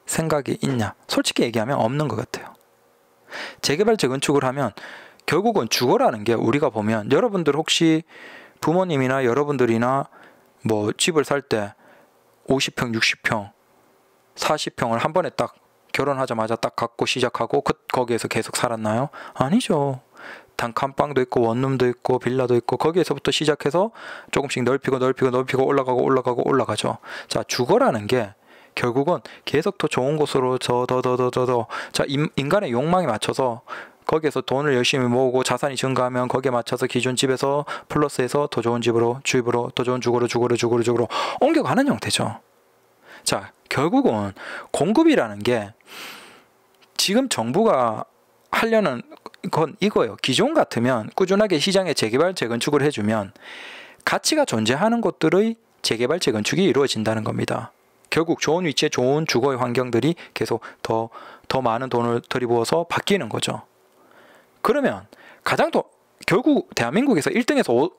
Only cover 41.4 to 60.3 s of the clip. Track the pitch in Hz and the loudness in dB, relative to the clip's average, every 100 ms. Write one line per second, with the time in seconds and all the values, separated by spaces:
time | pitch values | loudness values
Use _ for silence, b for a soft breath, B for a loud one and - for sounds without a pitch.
41.4 | 262 320 170 175 277 127 - - 113 110 | 2 2 2 2 2 0 -2 -4 -4 -8
42.4 | _ _ _ _ _ _ B B - 113 | _ _ _ _ _ _ B B -4 -4
43.4 | 98 - - - 156 254 247 113 101 B | -4 -16 -6 -2 2 2 2 0 -2 B
44.4 | B B B - 160 226 330 247 117 104 | B B B -2 2 4 6 4 2 -2
45.4 | 107 120 101 - B B B B B B | 0 0 -2 -12 B B B B B B
46.4 | B _ _ _ _ - - 208 269 - | B _ _ _ _ -4 0 2 0 -2
47.4 | 113 143 226 147 120 110 - _ _ _ | 0 2 4 4 2 0 -8 _ _ _
48.4 | _ - 226 226 185 127 - - - - | _ -2 2 2 2 -2 -8 -18 -20 -14
49.4 | 196 - 156 - 208 - 117 92 - 127 | -4 0 -2 0 0 2 0 0 -2 2
50.4 | 233 320 - - 120 127 107 - 185 196 | 2 2 0 0 0 0 -2 -2 2 2
51.4 | 214 165 196 190 185 139 110 123 170 185 | 2 2 2 2 0 0 0 2 0 0
52.4 | 120 117 131 147 139 139 104 110 98 B | -4 -2 0 2 2 0 0 0 -2 B
53.4 | B B B B B B - 185 - 311 | B B B B B B -4 -2 0 2
54.4 | 269 113 107 135 214 233 190 - 160 175 | 2 2 2 2 2 2 0 0 2 4
55.4 | 220 226 _ _ - 113 123 170 143 107 | 2 -2 _ _ -4 0 0 0 0 0
56.4 | 104 147 190 131 139 113 107 110 113 117 | 0 2 2 2 0 0 -2 -2 -2 -4
57.4 | 117 - 117 - _ _ _ - 165 143 | -4 -4 -8 -16 _ _ _ -2 0 0
58.4 | - 165 175 131 151 - 127 143 160 123 | 0 0 -2 0 0 2 2 2 0 0
59.4 | 139 127 123 120 127 117 135 170 B | 0 0 -2 -2 0 2 2 -2 B